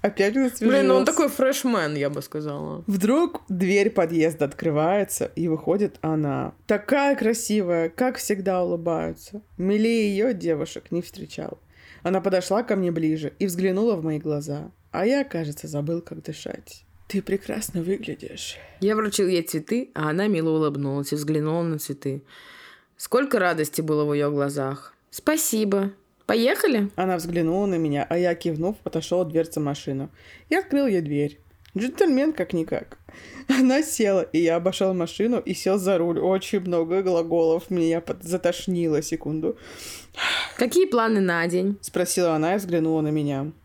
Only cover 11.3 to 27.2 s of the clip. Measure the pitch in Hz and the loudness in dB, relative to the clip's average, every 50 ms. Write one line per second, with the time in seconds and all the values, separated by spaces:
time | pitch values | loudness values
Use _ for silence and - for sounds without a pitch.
11.3 | - - - - - - _ _ _ - - - - - - 165 190 190 170 196 | -10 -10 -10 -10 -12 -14 _ _ _ -20 -20 -20 -20 -6 -4 0 0 0 2 2
12.3 | 190 185 180 - 190 214 240 - 214 196 185 175 170 165 165 156 156 156 156 143 | 2 2 2 2 0 0 2 0 0 0 0 0 0 0 0 0 0 -2 -4 -8
13.3 | - _ - 190 175 175 185 190 185 190 220 240 208 170 160 160 151 147 151 156 | -4 _ -2 -2 0 0 0 0 2 2 2 2 2 0 -2 -2 -4 -2 -2 -2
14.3 | 147 147 147 156 143 147 151 - - _ _ _ - 165 185 226 269 285 269 277 | -4 -4 -4 -6 -8 -8 -10 -14 -18 _ _ _ -4 0 2 2 2 2 0 -2
15.3 | - 170 165 147 147 - - 151 151 147 147 151 170 170 170 - 160 160 156 - | -4 -6 -6 -6 -8 -10 -10 -6 -6 -4 -2 -2 -4 -4 -6 -10 -14 -14 -12 -12
16.3 | 151 - - - - - - - - - _ _ _ - - - - 196 190 - | -12 -10 -10 -10 -10 -10 -14 -20 -20 -20 _ _ _ -20 -14 -6 -4 -4 -2 -2
17.3 | 190 196 - - 208 214 214 - - 175 165 175 196 202 220 - 143 - - - | -4 -4 -4 -6 -6 -6 -6 -6 -6 -4 -2 -2 -4 -4 -4 -10 -10 -10 -12 -16
18.3 | - - - - - - - - - - 190 202 214 214 220 208 196 - 196 180 | -14 -12 -12 -14 -14 -16 -20 -20 -8 -2 0 0 2 2 0 0 0 0 2 2
19.3 | 185 170 165 - - 156 156 - 214 240 262 - _ - 156 151 151 175 202 214 | 2 0 0 -2 -6 -6 -2 -2 -2 -2 -2 -4 _ -4 -2 0 0 2 2 2
20.3 | 202 165 160 165 156 156 156 151 143 139 143 139 139 143 139 - 147 151 147 147 | 2 2 2 2 2 4 2 2 0 0 -2 -2 -2 -2 -2 -2 -4 -2 0 0
21.3 | 156 151 151 156 160 170 170 165 160 151 - - 139 139 - 139 135 143 139 _ | 0 0 0 0 0 0 0 -2 -2 -4 -4 -8 -10 -6 -4 -6 -6 -6 -10 _
22.3 | - - - - - - - - - _ _ _ _ _ - - 226 247 285 285 | -20 -20 -20 -20 -20 -20 -20 -20 -20 _ _ _ _ _ -4 0 2 2 2 4
23.3 | 254 220 185 180 165 160 151 147 - - 160 156 156 151 147 147 147 147 147 147 | 2 2 4 2 2 2 -2 -2 -2 -4 -2 0 0 0 2 2 2 2 2 0
24.3 | 147 143 143 143 143 147 135 135 139 139 - - _ _ _ _ - - _ - | 2 0 -2 -2 -2 -4 -4 -4 -6 -8 -12 -20 _ _ _ _ -16 -2 _ 0
25.3 | 311 320 - - - 220 214 202 196 196 196 196 196 _ _ _ _ _ _ - | 0 2 0 0 0 0 2 2 2 0 0 -2 -6 _ _ _ _ _ _ 0
26.3 | 208 233 226 254 392 - - 392 269 214 202 202 - - 185 190 180 170 | 0 2 4 2 2 2 2 2 2 2 0 -2 -2 -2 0 0 0 -2